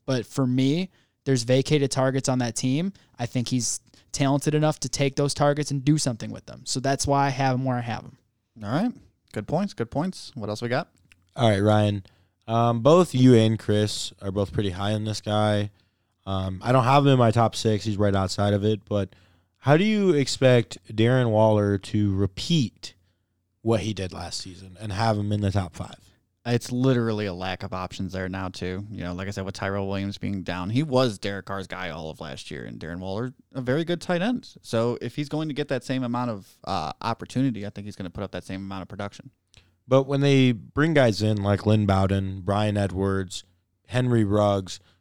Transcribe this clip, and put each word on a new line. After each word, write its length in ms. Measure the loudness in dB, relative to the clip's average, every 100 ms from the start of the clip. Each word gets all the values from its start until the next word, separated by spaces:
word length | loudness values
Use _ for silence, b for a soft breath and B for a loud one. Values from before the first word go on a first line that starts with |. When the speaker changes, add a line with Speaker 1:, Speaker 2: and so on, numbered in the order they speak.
Speaker 1:
But 220 | -2 -2 -2
for 200 | -2 0
me, 440 | 2 2 0 -2 _ _ _
there's 200 | -2 0
vacated 460 | 4 2 4 2 2
targets 380 | 0 0 0 0
on 100 | 0
that 140 | 0
team. 380 | -2 -2 0 -2 -8 b b
I 60 |
think 240 | -6 -4 -2
he's 320 | -2 -2 -6 -10 b b
talented 420 | -2 0 2 0
enough 240 | 2 0 0
to 100 | -6
take 260 | -2 -2 0
those 160 | -2
targets 380 | 2 2 2 -2
and 120 | -2
do 140 | 2 2
something 340 | 0 -4 -8
with 140 | -12
them. 180 | -14 -16 -8
So 140 | -4
that's 260 | -2 -2 0
why 200 | 2 2
I 40 |
have 240 | 0 0
him 100 | 0
where 140 | -2 -4
I 40 |
have 200 | -4 -8
him. 160 | -10 -20 _ _ _ -14
Speaker 2:
All 60 | -4
right. 220 | -2 -2 -4 -18 _ _
Good 140 | -10 -4
points. 260 | -4 -4
Good 180 | -6 -6
points. 420 | -4 -4 -6 -14
What 160 | -10 -8
else 100 | -6
we 80 | -2
got? 200 | -4 -4 _ _ _ _
Speaker 3:
All 140 | 0 2
right, 120 | 4
Ryan. 440 | 6 4 4 0 -8 b b _ -4
Um, 340 | 0 2 4
both 340 | 6 6 6
you 200 | 6 8
and 240 | 10 8 2
Chris 540 | 0 2 2 -2 -8 -10
are 100 | -6
both 200 | -4 -2
pretty 180 | -2 -4
high 220 | -4 -4
on 120 | -2
this 180 | -4 -6
guy. 480 | -2 0 2 2 -2 -8 _ _ _ _ -6
Um, 340 | -4 -4 -6
I 100 | 2
don't 120 | 2
have 220 | 6 6 6
him 60 |
in 60 | 6
my 120 | 6
top 260 | 4 2 2
six. 280 | 0 0
He's 120 | -2 0
right 180 | 0
outside 380 | 2 -2 0 0
of 120 | 2
it. 160 | 0 -2 -2
But 280 | -4 -4 b b b b _
how 180 | 2 4
do 60 |
you 260 | 4 2 2
expect 680 | 2 0 2 6 6 2 -10 _
Darren 360 | 2 4 4 2
Waller 480 | 4 4 4 2 0
to 360 | -2 0 0
repeat 800 | 2 -2 -2 0 0 0 -4 -20 -20 _ _ _ _ _ _
what 180 | -2 0
he 140 | -2
did 180 | -6 -8
last 280 | -8 -10 -10
season 360 | -12 -16 -20 -14
and 120 | -10
have 240 | -2 0 0
him 160 | 0
in 80 | 0
the 120 | 0
top 220 | 0 -4
five? 220 | -10 -14 -16 _ _ _ _ -2
Speaker 2:
It's 260 | -2 -2
literally 540 | 0 2 2 2 -2 -4
a 80 |
lack 280 | -4 -6 -6
of 120 | -8
options 400 | -8 -8 -8 -8
there 120 | -6 -6
now, 220 | -6 -8
too. 380 | -8 -6 -6 -8
You 140 | -10
know, 80 | -8
like 160 | -8 -8
I 20 |
said, 140 | -8
with 100 | -8
Tyrell 320 | -6 -4 -4 -4
Williams 300 | -4 -6 -6
being 260 | -8 -6
down, 280 | -6 -6 -2
he 120 | -2
was 360 | 0 2 2 -2
Derek 260 | -8 -8
Carr's 220 | -8 -10 -10
guy 240 | -10 -10
all 180 | -8 -10
of 100 | -10
last 320 | -12 -14 -12
year, 140 | -12
and 160 | -12 -12
Darren 180 | -12 -10
Waller, 360 | -8 -6 -8 -10 _
a 80 | -8
very 240 | -2 -2
good 160 | -2 -6
tight 220 | -4 -2
end. 260 | -2 -4 -8 -20
So 340 | -4 -2 0 -2
if 120 | -8 -8
he's 120 | -6
going 200 | -6 -6
to 60 |
get 140 | -6 -4
that 160 | -6
same 180 | -4 -4
amount 280 | -2 -2 -4
of, 180 | -6 -10 _
uh, 280 | -6 -4 -4 -6
opportunity, 640 | -6 -6 -6 -2 0 -2 -10
I 40 |
think 140 | -12
he's 100 | -14
gonna 140 | -12 -12
put 160 | -8
up 60 | -8
that 120 | -8
same 180 | -8 -10
amount 180 | -8 -10
of 80 | -10
production. 420 | -10 -10 -12 -20 _ _ b b b 0
Speaker 3:
But 180 | 2
when 180 | 2 0
they 300 | 4 6 4
bring 420 | 2 -4 0 2
guys 260 | 6 4 4
in 220 | 0 2
like 240 | 2 2 4
Lynn 180 | 4
Bowden, 560 | 4 2 4 0 -2 -6
Bryan 380 | -2 0 0 0
Edwards, 640 | -2 0 0 -2 -4 -10 -16 _ _ _ _
Henry 360 | -2 2 2
Ruggs, 560 | 4 4 4 2 -2 -14 _ _